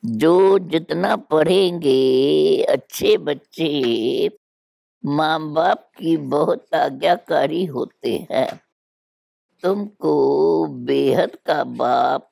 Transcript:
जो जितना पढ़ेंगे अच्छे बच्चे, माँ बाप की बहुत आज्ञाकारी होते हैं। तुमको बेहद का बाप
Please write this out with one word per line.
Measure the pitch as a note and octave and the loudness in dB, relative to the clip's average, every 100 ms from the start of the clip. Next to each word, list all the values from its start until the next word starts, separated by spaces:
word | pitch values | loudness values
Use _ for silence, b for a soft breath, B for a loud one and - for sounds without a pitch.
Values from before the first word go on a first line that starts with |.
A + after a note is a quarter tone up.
| A#2 | -6
जो | A2+ D#3 F3+ F#3+ G3 | 0 4 6 6 4
जितना | F3 D#3+ E3 E3 G3 A3 | 2 -4 -4 -4 -2 -2
पढ़ेंगे | - D#3 D#3 F#3 F#3+ F3 D3+ C3 C3 C3 C#3 D3+ D#3 D3 | 0 0 2 2 2 0 0 2 4 2 2 2 2 2
अच्छे | - C3+ - - - G#3+ | 0 -2 -4 -4 0 0
बच्चे, | D3 D3 _ - D#3+ D3 B2+ A2+ A2+ C3+ C#3 - _ _ _ _ _ _ - | 0 -8 _ -6 -4 -2 -2 -2 -2 -2 -4 -6 _ _ _ _ _ _ -6
माँ | C#3+ D#3 D#3+ D#3 | -2 0 -2 -4
बाप | D3+ F3 G#3+ _ _ | -2 0 0 _ _
की | D#3+ D#3+ | -2 -2
बहुत | C#3 C#3+ D3+ E3+ _ D#3+ | 0 0 0 -2 _ -2
आज्ञाकारी | - C3+ D#3+ F3+ - D3+ C#3 D#3+ F#3 | -2 -2 0 0 0 -2 0 -2 -4
होते | B2+ B2+ _ - A2 - | -4 -8 _ -6 -6 -4
हैं। | - - - _ _ _ _ _ _ _ _ _ _ | -4 -2 -6 _ _ _ _ _ _ _ _ _ _
तुमको | F3+ G3+ G#3 _ D#3 D3+ C3+ C#3 E3 D#3+ D#3+ | -4 -4 -6 _ -2 0 2 2 2 2 -2
बेहद | C3+ B2 C#3 C#3 C3 - - - | -6 -2 0 2 2 0 -4 -4
का | D#3 | -2
बाप | C3 A#2+ B2 B2 B2+ C#3 - | -2 -4 0 0 0 -2 -6